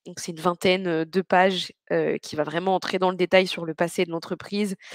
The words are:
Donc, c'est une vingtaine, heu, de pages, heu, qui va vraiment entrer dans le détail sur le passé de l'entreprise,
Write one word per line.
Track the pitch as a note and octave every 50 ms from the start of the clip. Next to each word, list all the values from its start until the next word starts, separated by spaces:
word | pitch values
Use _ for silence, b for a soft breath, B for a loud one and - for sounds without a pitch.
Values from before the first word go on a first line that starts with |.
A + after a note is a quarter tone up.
| _
Donc, | E3+ F3+ -
c'est | - -
une | E3+ D#3+
vingtaine, | D#3+ F3+ F3 - - F#3+ F#3 F#3+ F#3+ F3+
heu, | E3 D#3+ E3
de | D#3+ D#3 F#3
pages, | F3+ - - F3+ F#3 G3 F#3+ F3+ E3+ - - _ _ -
heu, | E3+ E3 D#3 D3+ D3 D3
qui | - - -
va | D#3 D3+
vraiment | D3 D3+ E3+ F3+ F#3+ F#3+
entrer | F3+ - - - F#3
dans | F#3 F#3
le | F#3 F3
détail | F3+ E3+ - F#3 F#3
sur | F3+ - - E3+
le | D#3+ D#3+
passé | - F3+ E3+ - - F#3
de | E3+
l'entreprise, | E3 E3+ - - F#3 D#3 - - - G3+ G#3 G3+ F#3+ B B B B